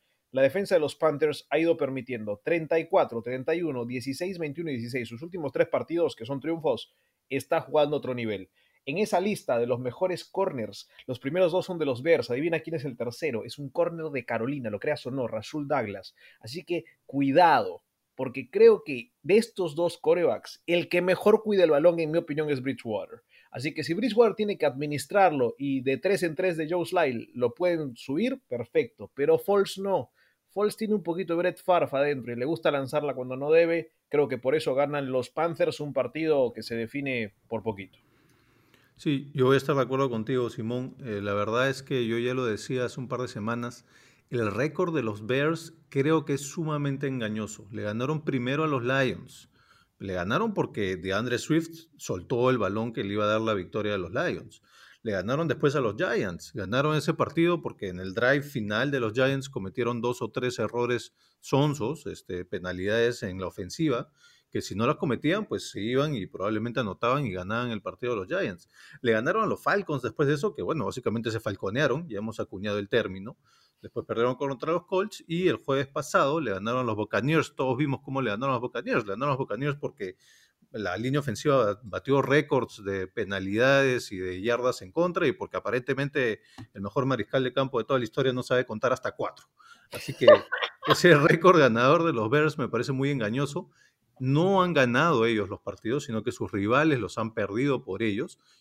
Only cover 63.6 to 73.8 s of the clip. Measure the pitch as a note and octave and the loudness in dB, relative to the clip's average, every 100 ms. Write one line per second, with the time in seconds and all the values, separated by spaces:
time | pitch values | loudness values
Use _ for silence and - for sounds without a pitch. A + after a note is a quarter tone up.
63.6 | F2+ - D#3+ A#2+ - _ - _ _ A2 | -10 -2 0 0 -4 _ -20 _ _ -8
64.6 | - F#2 A#2+ D#3 E3 A2+ D3 G3 A3 G2 | -6 -2 0 0 -2 -2 0 -2 -2 -6
65.6 | - - G#2+ B2+ D3+ B2+ F2+ - G2 A2 | -6 -8 -2 0 0 -2 -6 -6 -4 -2
66.6 | A#2 A#2 G#2+ - A#2+ C#3 C3 F2+ F2+ A2+ | -4 -4 -4 -2 0 0 0 -4 -4 -4
67.6 | B2 G#2+ F#2+ F2 B2 A2+ F#2+ F3+ C3 F2 | -4 -6 -10 -8 -4 -4 -4 -4 -4 -6
68.6 | _ _ - - A#2+ A2 C3 G#3+ G#3 - | _ _ -20 -4 0 2 2 0 0 -2
69.6 | - G3 F3+ C#3+ A#2 - C#3 D3+ G3+ - | 0 0 0 -4 -4 0 0 2 -2 -4
70.6 | F#2 C#3+ G2 B2+ A2+ A2+ A2+ A2 - G2 | -4 -2 -4 -4 -2 -2 -2 -4 -4 -6
71.6 | G2 A#2 D3 C3+ E3+ G2+ A2 A2 G#2+ G2 | -4 0 0 0 -6 -8 -8 -8 -10 -8
72.6 | G#2 G#2 G2+ A#2+ G2+ F#2+ G#2 - _ _ | -4 -4 0 0 0 -4 -12 -16 _ _
73.6 | _ _ | _ _